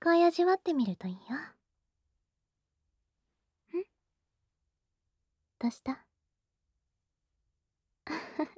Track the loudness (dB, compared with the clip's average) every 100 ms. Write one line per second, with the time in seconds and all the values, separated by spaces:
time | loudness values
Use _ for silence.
0 | 4 6 6 4 2 2 0 0 0 -4
1 | -8 -10 -10 -12 -12 -20 _ _ _ _
2 | _ _ _ _ _ _ _ _ _ _
3 | _ _ _ _ _ _ _ -10 -10 _
4 | _ _ _ _ _ _ _ _ _ _
5 | _ _ _ _ _ -6 -6 -4 -8 -10
6 | _ _ _ _ _ _ _ _ _ _
7 | _ _ _ _ _ _ _ _ _ _
8 | -12 -10 -8 -8 -8